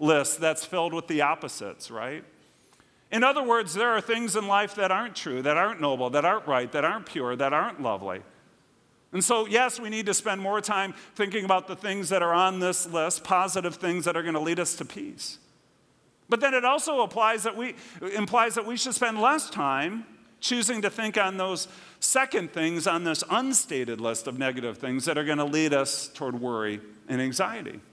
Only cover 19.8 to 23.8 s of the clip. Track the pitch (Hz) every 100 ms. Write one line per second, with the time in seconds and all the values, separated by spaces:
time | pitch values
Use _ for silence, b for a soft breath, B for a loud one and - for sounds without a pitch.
19.8 | 160 226 226 - - _ - 240 233 226
20.8 | 196 226 220 208 190 190 190 175 - B
21.8 | B B - 262 269 214 170 165 160 170
22.8 | 180 170 170 151 - 214 262 254 - 139